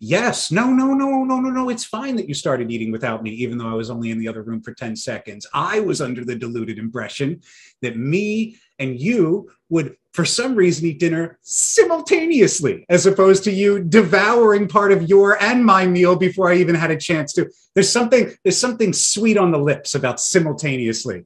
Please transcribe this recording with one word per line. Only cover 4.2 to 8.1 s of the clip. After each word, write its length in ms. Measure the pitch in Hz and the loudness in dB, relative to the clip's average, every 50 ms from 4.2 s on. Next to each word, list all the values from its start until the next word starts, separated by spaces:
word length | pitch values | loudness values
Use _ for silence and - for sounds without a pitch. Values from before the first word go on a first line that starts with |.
| 113 110 | -6 -8
other 160 | 110 110 107 | -8 -10 -10
room 180 | 113 113 110 | -10 -10 -10
for 120 | 110 - - | -10 -12 -16
ten 220 | _ - 117 110 | _ -10 -10 -10
seconds. 520 | 110 - - 117 104 - - 101 104 - - - | -10 -10 -10 -10 -10 -12 -16 -18 -18 -18 -10 -6
I 260 | 143 151 180 202 220 | -6 -4 -2 -2 -2
was 220 | 214 185 - - | -2 -2 -4 -4
under 220 | 151 123 127 120 123 | -4 -6 -6 -8 -8
the 120 | 117 123 | -8 -8
deluded 420 | 113 120 117 120 120 113 107 113 98 | -8 -8 -8 -8 -8 -8 -8 -8 -8
impression 640 | 110 113 113 120 110 104 - - 139 139 170 175 _ _ _ - - - _ _ | -10 -8 -8 -8 -10 -10 -8 -6 -6 -6 -6 -8 _ _ _ -20 -20 -20 _ _
that 160 | - 123 113 113 | -8 -8 -6 -4
me 600 | 123 139 | -4 -2